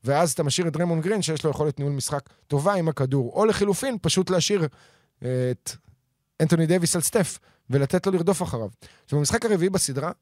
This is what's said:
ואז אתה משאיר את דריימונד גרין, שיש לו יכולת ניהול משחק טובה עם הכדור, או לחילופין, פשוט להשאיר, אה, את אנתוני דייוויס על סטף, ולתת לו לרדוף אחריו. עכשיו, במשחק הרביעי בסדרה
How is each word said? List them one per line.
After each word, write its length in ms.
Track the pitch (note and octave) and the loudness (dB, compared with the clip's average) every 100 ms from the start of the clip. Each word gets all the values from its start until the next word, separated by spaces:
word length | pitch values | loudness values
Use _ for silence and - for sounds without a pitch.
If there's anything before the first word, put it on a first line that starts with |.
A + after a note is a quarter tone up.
ואז 280 | A#2 C#3+ E3+ | 0 2 2
אתה 100 | - | 2
משאיר 260 | D3 D#3 E3+ | -2 0 -2
את 40 | |
דריימונד 300 | C#3+ F3 E3 | 0 0 0
גרין, 200 | D#3+ G#3+ | 0 -2
שיש 220 | F3 D#3 | -2 -2
לו 60 | D#3+ | -2
יכולת 280 | C#3 D3+ C#3 | 0 -2 -2
ניהול 140 | C#3+ | -4
משחק 360 | C#3 - C#3+ - _ _ | -4 -4 -6 -8 _ _
טובה 280 | C#3+ E3 | 0 0
עם 140 | G3+ E3 | 0 0
הכדור, 440 | D3 C3 C#3 A#2+ | 0 0 0 -2
או 100 | - | 2
לחילופין, 520 | A3 G#3 G3+ F#3+ C4+ A3+ | 2 2 0 0 -2 -2
פשוט 280 | E3+ F#3+ F#3 | 0 0 2
להשאיר, 380 | F3+ - G3+ D3+ _ - _ _ _ | 0 2 0 0 _ -20 _ _ _
אה, 280 | B2 B2+ B2+ | -4 -2 -2
את 200 | B2 - - _ _ _ _ _ _ | -4 -8 -14 _ _ _ _ _ _
אנתוני 240 | D#3+ E3 D#3+ | 2 2 4
דייוויס 300 | F3+ E3+ F3 | 2 2 0
על 60 | |
סטף, 360 | - A3+ E3+ - _ _ _ | 0 0 0 -4 _ _ _
ולתת 360 | C3+ C#3 F3+ G3 | 0 2 0 0
לו 60 | |
לרדוף 300 | F#3 E3 F#3+ | 0 0 0
אחריו. 260 | F3 B2 G#2 - - _ | -2 -6 -8 -12 -20 _
עכשיו, 140 | _ C#3+ | _ 0
במשחק 260 | C#3+ A#3 | 2 0
הרביעי 260 | A#3 G3 F3+ | 2 2 2
בסדרה 420 | F#3 - C3+ D#3 - | 0 -2 -2 -6 -8